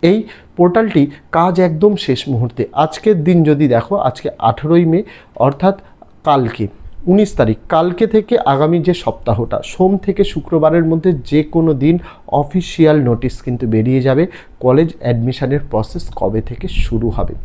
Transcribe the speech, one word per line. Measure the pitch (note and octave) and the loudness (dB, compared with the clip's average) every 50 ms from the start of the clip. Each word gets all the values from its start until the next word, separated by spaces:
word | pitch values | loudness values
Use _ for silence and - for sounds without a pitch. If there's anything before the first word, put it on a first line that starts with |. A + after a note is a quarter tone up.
এই | - E3+ G3 A3 A3 - - - - - - - | 4 2 2 2 -2 -6 -14 -20 -20 -20 0 2
পোর্টালটি | F3 F3+ F3 E3+ E3+ G#3+ - D#3+ C#3+ C#3 C#3+ - _ - | 2 2 4 2 0 2 2 2 2 2 -2 -12 _ -4
কাজ | - D#3+ E3+ F#3 F3+ F3+ | 0 0 0 2 2 2
একদম | F#3 F3+ D#3+ D#3 F#3 G#3 G#3 | 2 0 2 2 2 2 2
শেষ | E3+ - - C3 A#2+ - C#3 | 0 -2 -4 -4 -4 -2 -4
মুহূর্তে। | C3+ A2+ A#2+ A#2+ - - B2+ - - | -2 -2 -2 -4 -2 -6 -6 -4 0
আজকের | - D3+ D#3 - - - A3 G#3+ E3+ D3+ | -2 -2 -2 -2 -2 0 0 0 2 2
দিন | E3 F#3 F3 D#3+ | 2 4 4 4
যদি | D3 D3+ C#3 D3+ C3+ | 4 4 2 2 2
দেখো, | A#2+ A#2 A#2 - G3+ | 2 0 0 -2 -4
আজকে | G3+ - C3 - - - C#3+ - - | -2 -2 -2 -4 -4 -8 -10 -8 -2
আঠেরোই | - A2 A2+ - - D3+ E3+ E3+ F3 | 0 0 0 0 0 2 2 4 4
মে, | D#3+ D#3+ F3+ A3 - - - - - _ | 4 2 0 -2 -4 -12 -20 -20 -20 _
অর্থাৎ | - - C3+ C#3 C#3 - F#3+ F#3+ G3 - - - _ - - - - _ | 0 0 0 0 0 0 -2 -2 -2 -10 -20 -20 _ -20 -20 -20 -6 _
কালকে | D#3 C#3+ C3+ B2+ A2+ - - A2 G2 - - - - - - - - | 0 2 2 2 -2 -2 -4 -6 -6 -6 -12 -18 -16 -14 -8 0 2
উনিশ | F#3 G3+ G#3+ G3 - - | 4 4 4 2 0 0
তারিখ, | C3 G#2+ A2 - - - | 0 0 0 -4 -4 -2
কালকে | - D#3+ E3 F3+ F3 F3 A3+ A3+ | 0 0 2 0 0 0 -2 2
থেকে | A3 A3 G#3 - A#3+ A#3 | 2 0 0 2 -2 0
আগামী | - - C#3 C3+ D3+ D#3 E3+ F3 | 2 2 0 2 2 2 2 0
যে | D3+ F3+ F3 | 2 0 -2
সপ্তাহটা, | - - - - - - - A2 G#2+ A#2 A2+ G#2+ F#2+ - | -2 -2 -6 -6 -4 -2 -2 -2 -2 -2 -4 -4 -6 -8
সোম | - - - F#3 F#3 G3+ F#3+ | -8 -2 0 2 2 2 0
থেকে | - G3 F#3 - G3 | -2 -4 -2 0 -2
শুক্রবারের | D#3 - D#3 C#3 - F3 D#3+ D3+ D#3 D#3 E3+ E3+ | -2 -2 -8 -6 -2 -2 2 2 2 2 2 2
মধ্যে | D#3+ E3 E3 D#3 F#3+ F3 C#3+ A#2+ | 2 0 0 0 0 -2 -2 -4
যে | - D3 D3+ D3+ | -2 0 0 0
কোনো | D3+ - E3+ E3 E3 D3+ | 0 0 0 2 2 0
দিন | C3 C3 D3+ E3 F3 - - - - - - | 2 2 0 0 0 -2 -10 -20 -20 -14 -4
অফিসিয়াল | - D3 C#3+ - - F#3 E3+ - - - D#3+ D#3 D3+ D3+ | -2 -2 -2 0 -4 -4 -4 -4 0 2 4 4 4 4
নোটিশ | C3+ B2 A#2 A2+ B2 B2+ - - | 2 2 0 0 -2 -6 -6 -6
কিন্তু | - - B2 A#2+ C3 A#2 | -8 -6 -6 -4 -2 0
বেরিয়ে | G#2+ A2 A2 B2+ B2+ C3+ | 0 0 2 2 0 0
যাবে | B2+ C3+ C3 C3+ E3+ F3+ - - - - - - | 2 2 2 2 0 0 -4 -16 -20 -20 -18 -2
কলেজ | - B2+ B2+ C#3 E3 E3 - - | 0 2 4 4 2 0 -2 -6
অ্যাডমিশনের | - B2 A#2+ A#2 A#2 B2 B2+ - C#3 B2+ C3+ D3 C#3+ - | -2 -2 0 0 0 -2 -4 -4 -4 -2 -2 -2 -4 -2
প্রসেস | - G#2+ A2 - - F3 - - - | -4 -4 -4 -4 -6 -8 -8 -8 -6
কবে | - - G2 G#2 A2+ | -4 -4 -2 -2 -2
থেকে | A2 - A#2+ - - - | -4 -6 -10 -10 -10 -4
শুরু | - - - - - B2 A2+ A#2 | 0 0 0 0 0 -2 -2 -2
হবে। | G#2+ - F#2 E2+ E2 - - | -2 -2 -4 -4 -4 -8 -12